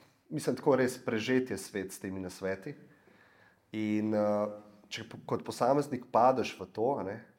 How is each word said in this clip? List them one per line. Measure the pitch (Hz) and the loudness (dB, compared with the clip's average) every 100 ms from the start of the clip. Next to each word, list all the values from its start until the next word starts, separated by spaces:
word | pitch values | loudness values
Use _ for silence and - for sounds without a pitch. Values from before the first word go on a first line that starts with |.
| - _ _ | -20 _ _
Mislim, | 151 - 127 | -6 -4 0
tako | 151 127 | 4 4
res | 127 - - | 2 -2 -2
prežet | 113 104 127 127 | -2 2 2 2
je | 98 | -4
svet | - 101 92 | -6 -6 -6
s | - | -8
temi | 98 95 | -8 -8
nasveti. | 92 - 95 98 - - - _ _ - - _ - _ _ | -8 -6 -6 -6 -8 -14 -18 _ _ -20 -20 _ -20 _ _
In, | 110 107 107 107 107 | -4 0 2 2 2
eh, | 104 104 104 - - - - | 2 2 0 -4 -16 -20 -14
če | - 110 | -12 -12
po-, | - - | -14 -6
kot | 120 - | -6 -6
posameznik | - 127 143 143 120 - | 0 2 4 2 -4 0
padeš | 113 127 131 - - | 6 6 6 0 -6
v | 92 | -8
to, | - 120 135 | -2 0 0
a | 92 | -4
ne | 113 113 | -8 -14